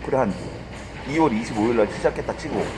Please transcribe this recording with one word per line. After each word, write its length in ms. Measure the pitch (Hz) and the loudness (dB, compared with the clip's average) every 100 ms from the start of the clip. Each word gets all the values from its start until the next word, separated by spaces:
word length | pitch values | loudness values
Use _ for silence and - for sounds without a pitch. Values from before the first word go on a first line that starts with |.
그래, 140 | - 131 | 0 2
한 160 | 113 90 - - - - - - - | 2 0 -8 -10 -12 -12 -12 -10 -2
이월 240 | 156 156 | 4 4
이십오 360 | 110 233 113 113 | 4 -2 0 2
일 100 | 117 | 4
날 120 | 104 | 2
시작했다 460 | - 156 151 135 104 | 2 0 0 -6 -6
치고 280 | 147 113 80 | -4 -2 -2